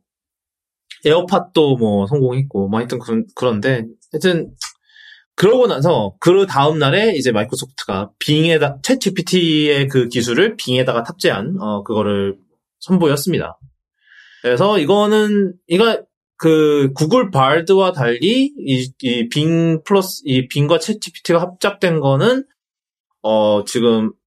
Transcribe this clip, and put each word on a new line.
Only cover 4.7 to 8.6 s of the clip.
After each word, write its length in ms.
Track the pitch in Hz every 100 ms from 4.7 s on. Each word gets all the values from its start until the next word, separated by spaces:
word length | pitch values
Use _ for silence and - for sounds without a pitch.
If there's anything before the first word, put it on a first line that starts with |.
| - _ _ - - _ -
그러고 300 | 190 254 240
나서 480 | 135 156 139 101 -
그 260 | 170 190 190
다음 320 | 135 147 160
날에 360 | 139 175 226 165
이제 160 | 127
마이크로소프트가 800 | 107 113 127 135 - - 98 101 _
빙에다-, 600 | - 151 165 160